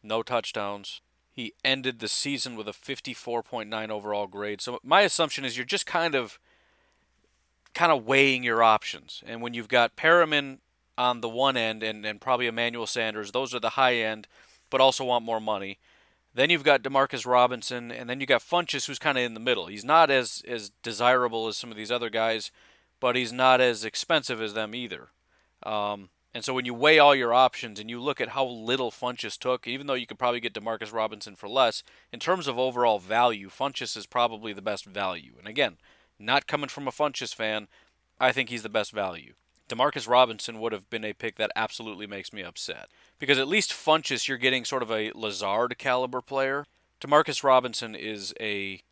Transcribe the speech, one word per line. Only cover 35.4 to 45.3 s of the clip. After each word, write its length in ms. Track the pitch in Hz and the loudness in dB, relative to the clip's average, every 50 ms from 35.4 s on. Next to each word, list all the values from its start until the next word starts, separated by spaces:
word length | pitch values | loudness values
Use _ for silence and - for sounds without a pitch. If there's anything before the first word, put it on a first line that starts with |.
| - 104 | -16 -8
again, 300 | 107 139 139 107 82 _ _ _ _ _ _ _ _ | 0 0 0 0 -2 _ _ _ _ _ _ _ _
not 300 | _ 104 110 131 139 - | _ -2 0 0 0 0
coming 220 | - - 147 147 135 | 0 -4 -4 -4 -6
from 180 | - 147 143 | -8 -8 -8
a 40 | 131 | -8
Funchess 440 | - - 151 147 131 - 135 113 - | -2 -2 -2 -2 -2 -4 -6 -6 -6
fan, 320 | - 113 110 107 107 104 _ _ _ _ _ _ _ _ _ _ _ | -4 -4 -4 -4 -4 -6 _ _ _ _ _ _ _ _ _ _ _
I 100 | 127 127 | 2 2
think 160 | 120 135 127 | 2 2 -4
he's 160 | 107 120 117 107 | -4 -6 -8 -8
the 60 | 110 | -2
best 240 | 104 110 104 - - | -2 -2 -2 -2 -4
value. 400 | 107 98 92 87 85 67 - _ _ _ _ _ _ _ | -4 -4 -4 -6 -10 -16 -20 _ _ _ _ _ _ _
Demarcus 380 | _ 120 113 131 147 - 147 110 | _ -2 0 0 0 0 -4 -2
Robinson 540 | 110 123 127 127 117 110 101 - - 113 110 | 4 6 6 6 4 2 -10 -10 -10 -8 -6
would 140 | 110 113 107 | -6 -6 -6
have 160 | 98 - _ | -6 -8 _
been 160 | - 113 110 | -8 -6 -6
a 80 | 107 104 | -8 -8
pick 240 | _ - 113 - | _ -8 -10 -4
that 120 | - 110 104 - | -4 -4 -2 0
absolutely 500 | 107 110 110 - - 113 110 104 90 104 | -2 -4 -2 -4 -8 -10 -10 -10 -10 -12
makes 280 | 101 101 98 95 - - | -12 -12 -12 -12 -12 -12
me 100 | 104 92 | -12 -14
upset. 460 | 87 _ - - - - 53 - _ _ _ _ _ _ _ | -10 _ -8 -8 -8 -8 -12 -14 _ _ _ _ _ _ _
Because 180 | - 131 143 | 2 4 4
at 100 | 131 135 | 4 4
least 240 | 139 185 214 - - | 2 2 0 2 0
Funchess, 560 | - - - 156 156 160 - - 139 113 - | -4 -2 4 4 4 4 4 -2 -4 -2 -2
you're 100 | - 135 | -4 -4
getting 280 | 123 127 131 131 127 117 | 0 2 2 2 0 -2
sort 180 | - 143 131 123 | -4 -4 -4 -2
of 80 | 110 | -2
a 220 | 113 110 107 107 - | -2 -2 -2 -4 -6
Lazard 600 | - 110 107 | -6 -8 -6